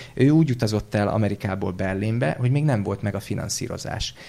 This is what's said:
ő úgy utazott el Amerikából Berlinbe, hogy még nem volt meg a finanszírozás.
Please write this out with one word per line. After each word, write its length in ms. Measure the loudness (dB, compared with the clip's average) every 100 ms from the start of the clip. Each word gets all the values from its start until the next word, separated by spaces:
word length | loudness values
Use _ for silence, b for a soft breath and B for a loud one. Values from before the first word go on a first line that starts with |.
| B
ő 160 | 2 6
úgy 200 | 6 4
utazott 440 | 2 2 0 0 0
el 120 | 2
Amerikából 640 | 2 0 0 -4 -2 -4
Berlinbe, 640 | -2 -2 -2 -2 0 0 0
hogy 120 | 2
még 120 | 2
nem 200 | 2 0
volt 180 | 0 -2
meg 140 | -2 -4
a 40 |
finanszírozás. 960 | -4 -6 -4 -6 -6 -6 -6 -6 -6 B